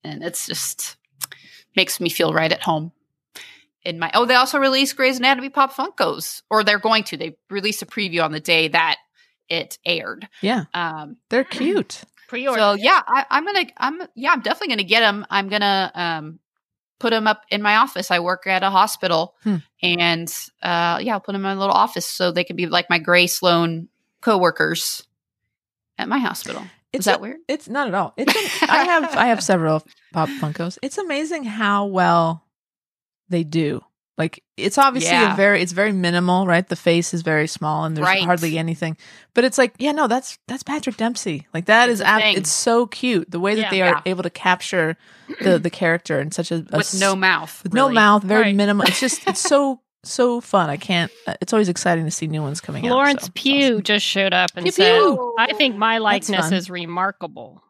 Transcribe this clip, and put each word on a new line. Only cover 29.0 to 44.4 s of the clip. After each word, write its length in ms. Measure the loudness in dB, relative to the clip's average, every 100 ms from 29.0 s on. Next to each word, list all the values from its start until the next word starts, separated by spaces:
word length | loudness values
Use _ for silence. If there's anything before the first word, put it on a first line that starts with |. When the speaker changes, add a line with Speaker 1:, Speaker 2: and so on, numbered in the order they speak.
| 0 0
Speaker 2:
I 80 |
have 180 | 2 0
Speaker 1:
<laughs> 0 |
Speaker 2:
several 400 | 2 0 2 -2 _ _ _
Pop 160 | -4 -4
Funkos. 480 | -4 -6 -4 -8 -8
It's 140 | -10 -8
amazing 440 | -6 -6 -6 -6
how 440 | -8 -2 0 0 0
well 580 | 2 4 4 2 -4 _ _ _ _ _ _ _ _ _
they 160 | -4
do. 380 | -2 -2 -2 -4 _ _ _ -6
Like, 260 | -6 -6 _ -6
it's 200 | -2 4
obviously 360 | 2 2 0
Speaker 1:
Yeah. 200 | 2 2
Speaker 2:
a 20 | 4
very, 240 | 4 4
it's 100 | 0
very 220 | 0 0
minimal, 520 | 0 0 2 2 2
right? 220 | 4 2 0
The 80 |
face 360 | -2 2 2 0
is 80 | -4
very 240 | 0 0 -2
small 380 | -4 -4 -2
and 100 | -4 0
there's 80 |
Speaker 1:
Right. 160 | 0 2
Speaker 2:
hardly 340 | 2 0 0 -2
anything. 400 | -4 -4 -6 -8 -14 -20 _
But 120 | 2
it's 120 | 2 2
like, 160 | 0 _
yeah, 140 | -2
no, 140 | 0 0
that's, 300 | 0 -4 -18 -10
that's 140 | -10
Patrick 340 | -6 -6 -6 -4
Dempsey. 500 | -4 -4 -6 -8 -8
Like, 120 | -6
that 220 | 4 4 4
Speaker 1:
It's 40 |
Speaker 2:
is 60 | 2
Speaker 1:
a 60 | 2
Speaker 2:
ab-, 140 | 4
Speaker 1:
thing. 160 | 4 0
Speaker 2:
it's 140 | 0
so 340 | -2 2 2
cute 460 | 0 -2 -2 -2 -2
the 80 | -4
way 160 | -2
that 60 | 0
Speaker 3:
Yeah. 80 | 0
Speaker 2:
they 100 | 2
are 60 | 2
Speaker 1:
Yeah. 60 | 0
Speaker 2:
able 160 | -2 -4
to 60 | -6
capture 680 | -2